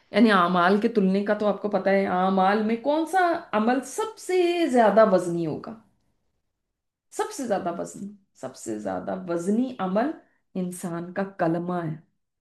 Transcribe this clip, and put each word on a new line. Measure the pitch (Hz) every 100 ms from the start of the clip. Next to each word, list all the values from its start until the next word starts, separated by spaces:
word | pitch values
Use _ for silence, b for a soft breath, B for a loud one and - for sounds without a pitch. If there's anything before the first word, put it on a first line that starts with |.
| b
यानी | - 226
आमाल | 196 175 185 175 202
के | 226
तुलने | 226 190 190
का | 202
तो | 208 214
आपको | 196 208
पता | 196 196
है, | 196 196
आमाल | 180 190 190 190 208
में | 214 233
कौन | 269 302 320
सा | 381 349 330 -
अमल | 214 220 262
सबसे | 262 - 440 440 - 370 349 349 320
ज्यादा | 247 220 196
वजनी | 214 185 175 170
होगा? | 160 - - - _ _ _ _ _ _ _ _ _ _ _ _ _
सबसे | - 427 - 262
ज्यादा | 190 175
वजनी, | 175 170 - 202 - _
सबसे | _ 127 - - 107
ज्यादा | 101 92 90
वजनी | 190 185 170 175 214 262 -
अमल | 185 196 269 330 b b _
इंसान | 190 180 180 185 170 175
का | 180
कलमा | 196 - 175 170 175 180
है। | 165 156 _ _ _ _